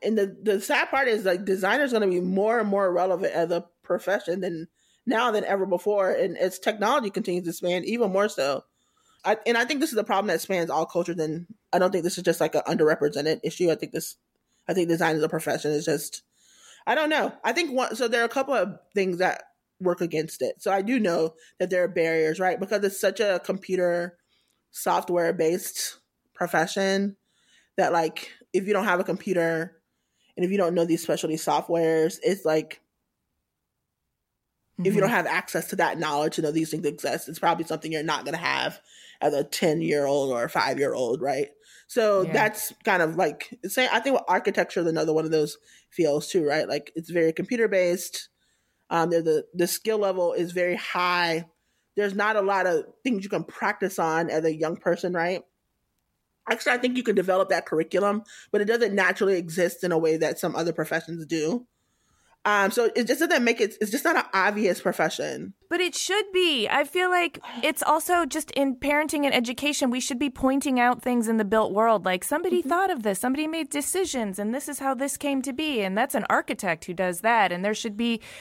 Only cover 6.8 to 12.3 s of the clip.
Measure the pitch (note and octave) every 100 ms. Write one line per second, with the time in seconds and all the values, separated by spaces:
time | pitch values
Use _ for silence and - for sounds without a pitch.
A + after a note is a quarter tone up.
6.8 | G#3 C#4+ G#3 F#3 F#3+ F3 E3+ - F3 F3+
7.8 | F#3 A#3+ G#3 F#3+ G#3 - C3+ C3+ - _
8.8 | _ _ _ _ F3 A3 A#3 A#3 B3 C#4+
9.8 | D#4+ G#3+ A3 - G#3+ E3 - F#3 E3 D3
10.8 | E3 F3 E3+ E3+ D#3 D#3+ F3 - _ F3
11.8 | F#3 F#3+ E3+ - F3